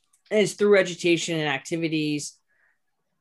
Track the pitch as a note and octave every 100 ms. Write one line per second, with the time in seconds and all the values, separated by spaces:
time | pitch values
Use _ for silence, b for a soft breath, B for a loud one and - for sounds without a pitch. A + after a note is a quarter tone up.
0 | _ _ - G#3+ F#3+ - G#3 G3 F3+ E3+
1 | F3 E3 - D#3+ D3+ C3+ - E3 D#3+ D#3
2 | D3+ D3 - - _ _ _ _ _ _
3 | _ _